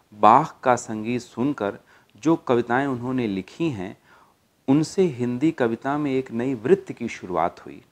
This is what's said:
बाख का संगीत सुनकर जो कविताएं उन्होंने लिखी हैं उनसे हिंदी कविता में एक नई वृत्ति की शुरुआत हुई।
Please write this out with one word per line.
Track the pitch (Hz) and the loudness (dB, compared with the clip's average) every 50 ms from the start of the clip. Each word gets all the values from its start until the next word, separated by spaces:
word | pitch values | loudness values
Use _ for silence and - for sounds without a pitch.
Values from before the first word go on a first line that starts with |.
| _ _ 107 | _ _ -2
बाख | 104 104 104 117 139 160 - - _ - | 4 6 8 8 8 6 2 -6 _ 0
का | 131 123 | 2 2
संगीत | 117 - - 110 107 107 113 123 120 | 2 0 -6 -8 -8 -6 -4 -4 -4
सुनकर | 120 - - 113 120 147 143 - 107 101 - - _ _ _ _ _ _ _ | -6 -8 -6 -4 -2 -2 -2 -2 -4 -4 -6 -6 _ _ _ _ _ _ _
जो | - - 151 165 | -4 0 0 0
कविताएं | 160 - - 123 120 117 117 120 131 139 | 2 2 0 0 2 2 0 0 0 0
उन्होंने | 143 131 117 120 127 131 127 120 | -2 -4 -6 -6 -4 -4 -2 -2
लिखी | 107 98 95 92 - - - 165 160 | -2 -2 -4 -6 -8 -8 -6 -4 -4
हैं | 127 98 90 101 - - _ _ - - _ _ _ _ _ _ _ _ _ - | -4 -6 -8 -10 -12 -16 _ _ -20 -20 _ _ _ _ _ _ _ _ _ 2
उनसे | 135 151 156 - - - 190 | 2 2 2 0 0 0 0
हिंदी | 175 131 117 123 123 123 123 143 165 | 0 0 -4 -4 -4 -2 0 0 0
कविता | 160 - 127 113 117 113 - 135 143 147 | 0 2 0 0 0 -2 -4 -4 -4 -2
में | 151 143 131 | -2 -2 -2
एक | 131 131 - 117 | -2 -4 -4 -6
नई | 113 120 135 135 | -6 -4 -4 -4
वृत्ति | 110 104 135 196 196 - - 127 | -2 0 2 2 2 0 -2 -12
की | - 117 110 | -8 -8 -10
शुरुआत | - - - 90 90 82 80 87 - - - | -10 -10 -10 -6 -2 -2 -2 -2 -4 -6 -18
हुई। | - 69 - - _ | -18 -18 -20 -20 _